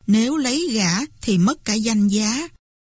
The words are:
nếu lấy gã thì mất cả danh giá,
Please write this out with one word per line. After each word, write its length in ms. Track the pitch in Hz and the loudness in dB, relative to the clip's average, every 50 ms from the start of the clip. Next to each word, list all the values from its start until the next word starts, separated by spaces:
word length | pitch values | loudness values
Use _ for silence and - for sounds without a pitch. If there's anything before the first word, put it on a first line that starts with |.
| - | -2
nếu 300 | - 202 220 226 254 311 | 2 2 2 2 2 0
lấy 320 | 311 262 247 254 311 349 320 220 | 0 0 0 -2 -2 -2 -2 -2
gã 320 | 220 190 170 175 208 285 - - - | -2 0 0 0 -2 -4 -6 -10 -8
thì 160 | - 240 196 | -2 0 2
mất 280 | 175 180 233 294 - - | 2 2 2 0 -2 -4
cả 80 | 220 208 | -4 -2
danh 340 | 220 214 233 220 208 202 | -2 -2 0 0 2 2
giá, 400 | 202 196 214 214 214 240 277 339 320 - _ _ _ _ _ _ | 2 2 0 -2 -2 -4 -4 -6 -8 -12 _ _ _ _ _ _